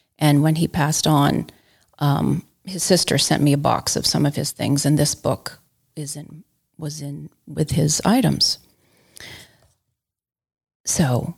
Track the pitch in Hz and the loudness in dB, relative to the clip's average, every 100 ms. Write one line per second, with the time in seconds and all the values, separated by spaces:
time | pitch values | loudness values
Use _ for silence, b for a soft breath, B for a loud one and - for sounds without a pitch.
0 | _ _ 151 143 156 156 170 175 147 - | _ _ 4 4 4 2 0 0 0 0
1 | 156 151 143 - - b b b b - | 2 4 2 0 -6 b b b b -2
2 | 143 139 - 160 - _ 190 185 - 180 | 0 2 0 -2 -6 _ -14 -6 0 2
3 | - 139 - 147 143 143 143 - - - | 2 0 2 2 2 2 0 0 -2 -2
4 | - 165 143 - - - 110 139 143 147 | 0 0 0 -2 -8 -4 -2 0 2 2
5 | 147 - - - - - _ _ _ - | 0 -2 -4 -4 -8 -18 _ _ _ -14
6 | 143 147 147 151 - _ _ - 156 151 | -12 -14 -16 -20 -20 _ _ -14 -12 -10
7 | 143 143 147 _ - 147 156 151 151 - | -12 -12 -14 _ -12 -4 -2 0 0 0
8 | - 247 202 - - - _ B B B | 2 2 2 2 0 -2 _ B B B
9 | B B B B B B B _ _ _ | B B B B B B B _ _ _
10 | _ _ _ _ _ _ _ _ - - | _ _ _ _ _ _ _ _ -4 0
11 | 143 123 - | 2 0 -2